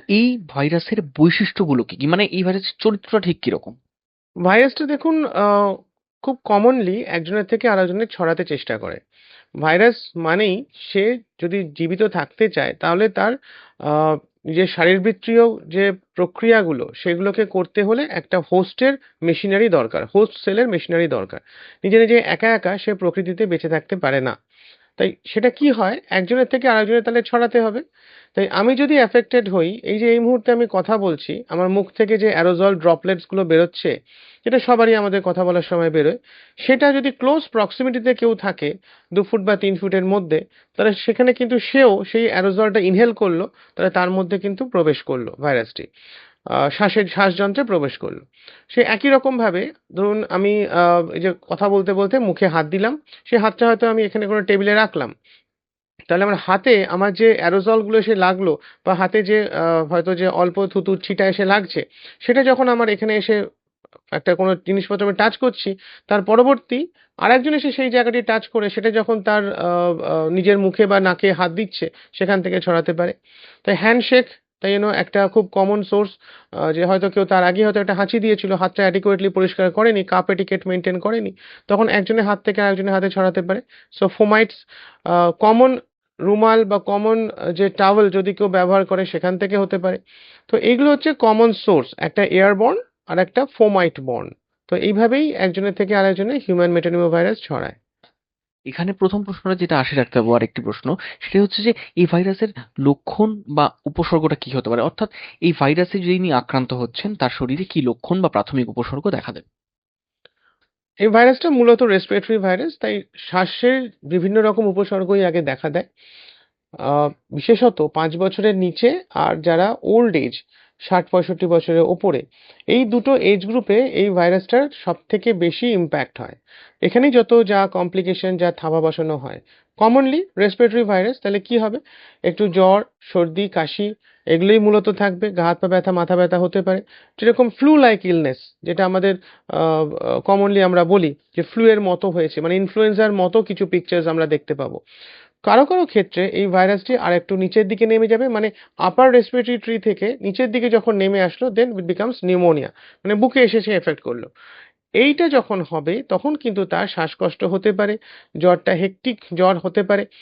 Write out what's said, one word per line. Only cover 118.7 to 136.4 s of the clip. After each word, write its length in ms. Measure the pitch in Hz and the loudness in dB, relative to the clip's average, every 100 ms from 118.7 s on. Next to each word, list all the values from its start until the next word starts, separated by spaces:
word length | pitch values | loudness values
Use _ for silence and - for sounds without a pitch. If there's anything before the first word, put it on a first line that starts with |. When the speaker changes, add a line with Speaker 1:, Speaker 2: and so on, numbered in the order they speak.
| - 240 359 - | 0 0 0 -6
Speaker 2:
আর 320 | - 151 160 | -4 -2 0
যারা 340 | 165 165 196 - | 0 2 0 -2
ওল্ড 320 | - 220 240 160 | 0 2 2 0
এজ, 180 | 120 - - _ _ _ | -2 -8 -18 _ _ _
ষাট 300 | - 180 175 | -2 -2 0
পঁয়ষট্টি 360 | 180 170 185 180 | -2 -2 -2 0
বছরের 360 | 170 170 165 | 0 2 2
ওপরে, 420 | 165 180 196 139 - _ _ - - | 2 0 -2 -2 -6 _ _ -10 -2
এই 180 | 240 226 | 0 0
দুটো 320 | 240 269 269 | 0 0 2
এজ 280 | 196 202 196 | 2 0 0
গ্রুপে 300 | 240 208 208 | -4 0 2
এই 340 | 262 - 202 | 2 0 0
ভাইরাসটার 600 | 180 175 185 185 247 285 - - | 2 2 0 0 0 0 -6 -8
সব 100 | 170 - | -8 -4
থেকে 240 | 208 233 | -4 -2
বেশি 380 | 185 170 - 240 | 0 -2 -2 -2
ইম্প্যাক্ট 480 | 196 160 147 - - | -2 -2 -4 -6 -10
হয়। 160 | - - _ - - - | -16 -18 _ -20 -20 -4
এখানেই 300 | - 240 277 | 0 2 4
যত 320 | 240 226 233 | 4 4 4
যা 240 | 208 202 196 | 4 2 0
কমপ্লিকেশন, 720 | 185 180 190 180 185 185 185 | -2 -4 -4 -4 -4 -4 -2
যা 140 | 175 | -2
থাবা 300 | 170 160 160 | -2 -2 0
বসানো 360 | 160 156 160 147 | 0 -2 -4 -6
হয়, 240 | 127 - _ _ _ - | -8 -16 _ _ _ 0
commonly 420 | 220 262 262 302 392 - | 4 4 2 0 -4 0
রেসপিরেটরি 460 | 202 190 233 233 | 0 2 2 2
ভাইরাস, 360 | 208 185 208 262 | 0 0 0 -4
তাহলে 180 | 202 202 | -4 -4
কি 180 | - 233 | -2 -2
হবে? 220 | 220 254 _ - - _ | -2 -6 _ -20 -20 _
একটু 240 | 180 - 208 | -4 0 0
জ্বর, 360 | 175 190 202 - _ | 4 4 4 0 _
সর্দি, 480 | - 180 170 165 202 | -4 -2 0 -2 -4
কাশি, 440 | 180 156 - 208 214 _ _ - | -4 -4 -4 -6 -8 _ _ 0
এগুলোই 340 | 165 196 220 | 2 4 4
মূলত 300 | 208 208 214 | 4 2 0
থাকবে। 420 | 196 202 180 208 | -2 -2 -2 -6
গা 120 | 180 | -2
হাত 160 | 170 170 | -2 0
পা 80 | 180 | 0
ব্যথা, 240 | 185 185 | 0 0
মাথা 240 | 180 170 180 | -2 0 0
ব্যথা 240 | 170 | 2
হতে 220 | 180 | 0